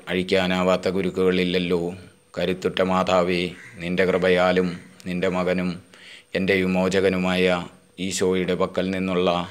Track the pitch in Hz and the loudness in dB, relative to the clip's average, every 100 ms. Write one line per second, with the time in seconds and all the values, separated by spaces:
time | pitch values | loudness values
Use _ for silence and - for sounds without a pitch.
0 | - 92 92 95 92 92 92 92 98 92 | -2 -4 0 0 2 2 2 2 0 -2
1 | 92 92 92 92 90 90 87 90 85 95 | -2 0 2 2 2 0 0 -2 -2 -8
2 | - - _ - 90 92 95 90 92 92 | -16 -20 _ -4 -4 -2 -2 0 2 2
3 | 92 92 90 90 87 - - 87 85 90 | 2 2 2 0 -2 -8 -18 -10 -4 0
4 | 90 90 92 90 92 92 90 87 - - | 2 2 4 4 4 2 0 -4 -14 -16
5 | 92 90 92 90 90 90 90 87 - - | -8 -4 -2 0 0 0 -2 -6 -12 -20
6 | - - - 92 92 98 92 92 92 95 | -20 -20 -8 -4 0 2 2 0 2 2
7 | 95 92 92 92 92 87 82 - _ - | 2 0 0 2 2 0 -4 -16 _ -10
8 | 95 90 92 92 90 87 90 92 92 95 | -6 -2 0 0 0 -2 -2 -2 -2 -2
9 | 92 90 90 87 87 | -2 0 0 0 -4